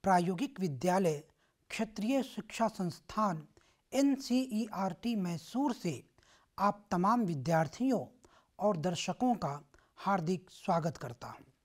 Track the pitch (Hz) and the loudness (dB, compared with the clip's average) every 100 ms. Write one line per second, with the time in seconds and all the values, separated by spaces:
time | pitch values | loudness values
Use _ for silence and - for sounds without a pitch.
0 | 196 180 180 180 285 - 185 131 175 185 | 6 4 4 -2 -4 -2 -4 0 2 4
1 | 180 147 - _ _ _ _ - 220 - | 2 0 -8 _ _ _ _ -6 -6 -4
2 | 214 269 233 - - - 220 - 180 - | 0 0 -2 -8 -10 -2 -2 0 -4 -6
3 | - - 214 160 - _ _ _ _ 262 | -6 0 0 -2 -8 _ _ _ _ 2
4 | 277 269 - 247 262 214 226 180 196 175 | 4 2 2 0 0 -4 -4 -2 -4 -2
5 | 233 226 180 170 - 240 285 - 180 123 | -2 -2 -2 -4 -6 -2 -2 -2 -4 -6
6 | - _ _ _ _ - 202 202 _ 180 | -12 _ _ _ _ 0 0 0 _ 2
7 | 185 240 202 151 127 165 156 - 262 220 | 4 4 2 -2 2 2 2 -2 0 0
8 | 123 _ _ _ _ - 208 175 170 175 | -2 _ _ _ _ -2 0 2 -2 -2
9 | - - 247 208 160 143 - _ _ - | -4 0 0 2 -2 -4 -12 _ _ -6
10 | - 196 160 185 - - - 170 156 - | 0 0 2 -2 -6 -8 0 2 2 -4
11 | 127 120 117 - - _ | -10 -10 -14 -14 -20 _